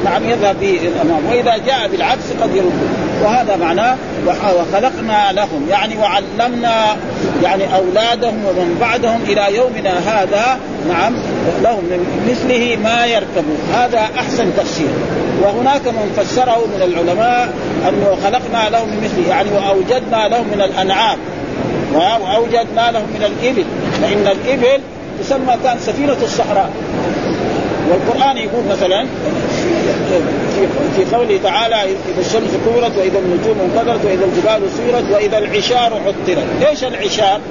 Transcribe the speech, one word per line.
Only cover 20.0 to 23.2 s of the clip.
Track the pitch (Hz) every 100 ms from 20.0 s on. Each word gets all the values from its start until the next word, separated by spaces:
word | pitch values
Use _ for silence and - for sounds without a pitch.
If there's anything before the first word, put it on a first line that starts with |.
| 214 226 214
لهم | 233 220
من | 202
الأنعام، | 190 185 190 190 220 170 - - - - - - -
وأوجدنا | 143 180 226 190 214 233 233 226 220 233
لهم | 233 208
من | 214